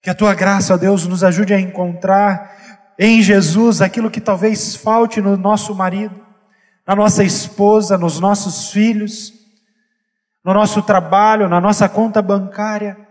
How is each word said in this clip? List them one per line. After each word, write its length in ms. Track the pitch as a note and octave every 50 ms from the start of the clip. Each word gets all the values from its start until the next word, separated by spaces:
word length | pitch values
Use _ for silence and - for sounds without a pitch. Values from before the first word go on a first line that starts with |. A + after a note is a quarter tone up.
Que 80 | _ F#3
a 60 | F3+
tua 180 | - G#3 G#3 F#3+
graça, 400 | E3+ F#3 G3 G3 G3 F#3 - F#3
ó 40 |
Deus, 280 | F3 F3 F#3+ G3+ F#3+ D#3+
nos 200 | F3 F3+ F3+ F#3
ajude 280 | F#3 E3+ F3 G#3+ F#3 G#3
a 60 | F#3+
encontrar 1400 | F#3+ F#3 - - F3+ F3 F3 F3 - F#3+ F#3+ G3 G3+ G3+ F#3 F3 - - - - - - - _ _ _ _
em 240 | - G3 A3 A3+ A3+
Jesus 600 | G#3 F#3+ G#3 G3 F3+ D#3 D#3+ G#3 A3+ A#3 G#3+ E3
aquilo 280 | F#3+ F#3 - A#3+ A3 A3
que 120 | - G#3+
talvez 520 | - G#3+ G3+ F3 F#3+ A3 A3 G#3 - - -
falte 440 | - - A3 A3 A3+ A#3 A3+ A3+ A3
no 160 | G3 G3 G3+
nosso 400 | F#3+ F#3+ G3+ G#3+ G#3 - - G#3
marido, 500 | F#3+ F#3+ F#3 F3 G3 G#3+ G#3+ F#3 - - _ _ _ _ _ _ _ _ _ _ _ _
na 80 | - G3
nossa 260 | G3+ G#3 G#3+ - -
esposa, 760 | G3+ F3+ - - - - - - G3+ G3+ G#3+ A3 G#3 - G3
nos 200 | F3+ F3 E3+ D3
nossos 540 | D#3+ F3+ G3 G3+ G3 - F#3 E3 - - -
filhos, 600 | - G3 G#3+ A3+ A3+ G#3+ G#3 G#3 - - - - _ _ _ _ _ _ _ _ _ _ _ _ _ _ _ _ _ _ _ _ _ _
no 120 | _ F3+ F#3+
nosso 280 | G#3 G#3+ G#3 - G#3+
trabalho, 680 | G3 - G3+ F#3 E3+ D#3+ F#3+ G3 G#3 A3 A3 G#3+ G#3 F3+
na 100 | F3 F3
nossa 300 | F3 G#3 G#3 - G3+ F#3+
conta 320 | F#3+ G#3 A3+ A3+ G3+ A3
bancária. 760 | G3+ F#3 G3+ G3 F#3+ F#3+ - - G#3 G#3+ G#3+ G#3 G#3 G#3 F#3+ G3+ - _